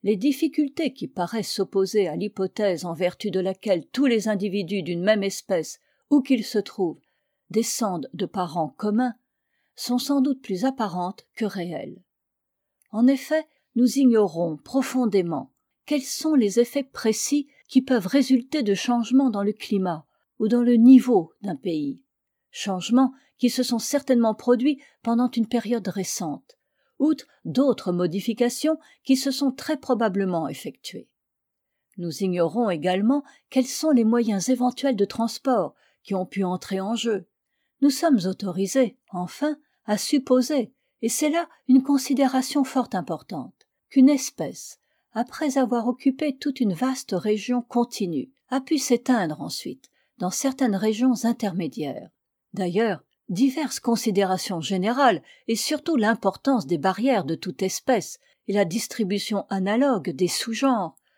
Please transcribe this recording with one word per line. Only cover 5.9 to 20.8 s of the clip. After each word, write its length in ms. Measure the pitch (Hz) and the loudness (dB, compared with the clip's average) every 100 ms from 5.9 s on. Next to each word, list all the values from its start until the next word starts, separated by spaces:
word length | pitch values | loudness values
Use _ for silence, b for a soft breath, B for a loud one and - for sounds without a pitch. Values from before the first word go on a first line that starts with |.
| _ _ | _ _
où 100 | 294 | 2
qu'ils 240 | 269 247 | 4 0
se 140 | 208 214 | 2 -2
trouvent, 420 | 196 - 175 143 _ _ _ _ _ | -4 -4 -4 -4 _ _ _ _ _
descendent 640 | 190 233 - 214 180 - | -2 -2 -4 -4 -4 -8
de 140 | 175 185 | -8 -6
parents 420 | 202 175 165 156 - | -4 -4 -2 -4 -4
communs, 380 | 214 214 254 - _ _ _ _ _ | -2 0 0 -4 _ _ _ _ _
sont 240 | - - 247 | -14 -4 -4
sans 220 | - 285 | 0 0
doute 220 | 269 262 | 2 -2
plus 240 | - 185 262 | -6 -2 -2
apparentes 600 | 262 208 180 180 - _ | -2 -4 -4 -6 -8 _
que 120 | - 214 | -6 -6
réelles. 560 | 190 175 156 - - _ _ _ _ _ _ _ _ _ | -4 -8 -8 -10 -16 _ _ _ _ _ _ _ _ _
En 160 | 208 247 | 2 4
effet, 400 | 269 - 311 311 _ _ 233 | 4 0 -4 -4 _ _ 2
nous 220 | 247 269 | 2 6
ignorons 600 | 262 226 202 165 170 156 | 4 6 2 0 -4 -4
profondément 960 | - 269 254 254 240 196 175 156 - _ _ _ - | -4 -2 0 0 2 2 0 -4 -8 _ _ _ -4
quels 160 | 294 | -4
sont 320 | - - 311 | -4 -4 2
les 260 | 294 208 214 | 4 4 2
effets 240 | 240 285 | 0 -2
précis 640 | 269 - 220 214 - 294 277 b b | -6 -4 -2 -2 -2 -2 -2 b b
qui 120 | 262 | 0
peuvent 260 | 262 247 185 | 2 -2 2
résulter 560 | 277 254 262 240 311 | 0 4 2 0 -4
de 120 | 208 | 0
changements 560 | 196 - 240 226 254 269 | 0 0 -2 2 2 2
dans 120 | 202 | 0
le 100 | 202 | -2
climat 540 | 208 - 202 185 160 - _ _ _ | -4 -4 -2 -2 -4 -10 _ _ _
ou 100 | 214 | 0
dans 140 | 240 | 2
le 120 | 240 | 4
niveau 580 | 240 | 8